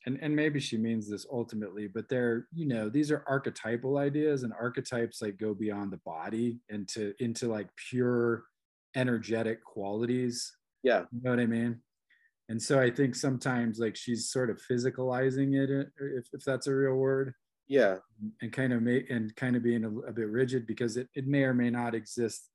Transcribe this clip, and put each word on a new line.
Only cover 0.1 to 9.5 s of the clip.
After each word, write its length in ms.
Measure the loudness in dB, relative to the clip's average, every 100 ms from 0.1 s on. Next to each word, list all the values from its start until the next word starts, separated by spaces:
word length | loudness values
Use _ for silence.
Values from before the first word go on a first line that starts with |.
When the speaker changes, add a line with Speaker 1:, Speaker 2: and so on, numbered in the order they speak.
| -4
Speaker 1:
and 140 | 0 2
maybe 240 | 2 2
she 180 | 0 0
means 320 | 0 0 -2
this 160 | -6 -4
ultimately, 560 | -4 -4 -4 -6 -6 -6
but 220 | -6 -2
they're, 380 | 0 2 0 -4
you 140 | -4 -2
know, 220 | 0 0
these 220 | 2 2
are 120 | 0 0
archetypal 720 | -2 -2 -6 -4 -2 0 0
ideas, 460 | 0 2 2 2
and 100 | -2
archetypes, 680 | -4 -4 -4 -4 -2 -2 -2
like, 160 | -6 -4
go 160 | -4
beyond 380 | -2 -2 -4 -4
the 60 | -8
body 600 | -10 -8 -6 -2 -2 -4 -8
into, 440 | -10 -8 -6 -6 -4
into, 280 | -4 -2 -2
like, 220 | -2 -6 -12 -6
pure 560 | 0 2 4 2 0 -4 _ _ _ _ -2
energetic 680 | 0 0 0 0 0